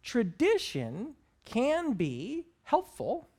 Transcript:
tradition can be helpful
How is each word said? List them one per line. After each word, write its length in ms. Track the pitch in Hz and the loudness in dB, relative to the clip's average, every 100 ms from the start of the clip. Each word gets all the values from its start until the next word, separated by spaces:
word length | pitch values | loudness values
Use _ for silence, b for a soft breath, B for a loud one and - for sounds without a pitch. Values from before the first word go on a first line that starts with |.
tradition 1120 | - 240 190 - 349 440 - 143 113 147 285 277 _ _ | 0 0 0 2 4 4 0 -4 -4 -6 -10 -12 _ _
can 480 | - 220 269 320 330 | -4 0 2 2 0
be 540 | 190 156 120 180 330 - _ | 0 -2 -2 -6 -8 -8 _
helpful 680 | - 349 - - 117 220 - | 0 0 0 -6 -4 -4 -6